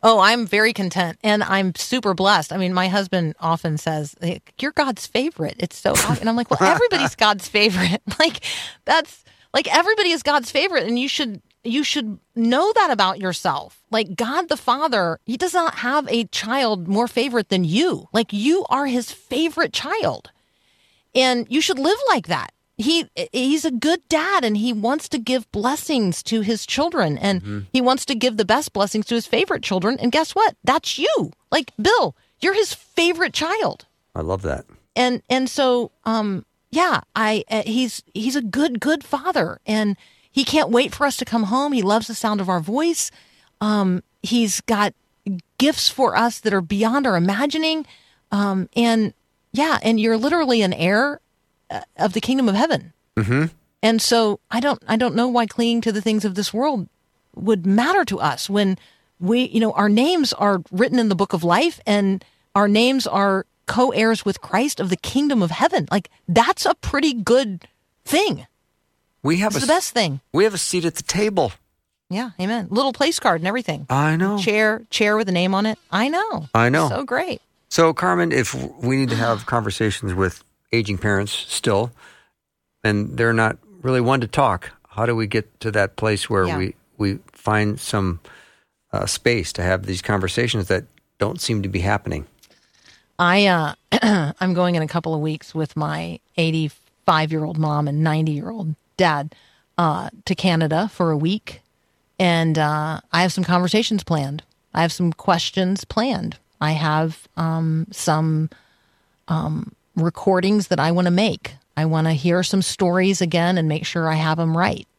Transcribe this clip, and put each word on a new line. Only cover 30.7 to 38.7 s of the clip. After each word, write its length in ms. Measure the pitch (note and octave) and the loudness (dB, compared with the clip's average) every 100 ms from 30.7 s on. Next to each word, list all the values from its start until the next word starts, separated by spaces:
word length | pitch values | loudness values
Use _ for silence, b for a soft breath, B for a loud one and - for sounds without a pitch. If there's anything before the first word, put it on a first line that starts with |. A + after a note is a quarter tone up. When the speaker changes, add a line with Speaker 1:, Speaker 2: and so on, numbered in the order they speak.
| C#4+ - - | 0 0 -2
Speaker 1:
you. 340 | E4+ D5 E3 - _ | 0 0 -2 -8 _
Like, 200 | - C4+ - | -2 -2 -2
Bill, 340 | G#3+ A#4 A#3+ - _ _ | 2 4 2 -4 _ _
you're 140 | E4 G4 | -2 0
his 180 | G#4 | 0
favorite 600 | - _ - E4+ E4 E4+ | -4 _ 0 0 2 -2
child. 520 | - D#4 G#4 - - - _ _ - | -2 -4 -2 -2 -4 -18 _ _ -8
Speaker 2:
I 60 | |
love 200 | D#2+ F#2+ | -4 -4
that. 220 | G2 C2 - - _ - | -4 -6 -8 -20 _ -2
Speaker 1:
And, 260 | B3 B3 _ | 0 0 _
and 200 | B3+ C4 | 0 0
so, 420 | - C4 B3 A#3+ _ - | 0 2 2 -2 _ -4
um, 400 | A3+ G#3 F#3+ - _ _ | -2 -2 -4 -8 _ _
yeah, 280 | C#4 F4+ D4 - - | 0 0 0 -4 -2
I, 300 | G#3+ A3 - | 0 0 -2
uh, 140 | A3 A3 | -4 -2
he's, 380 | A3+ B3+ - - | -2 -2 -4 -12
he's 220 | - A3+ C4+ | -6 -4 -2
a 60 | |
good, 400 | A3+ A3+ D4+ | -4 0 0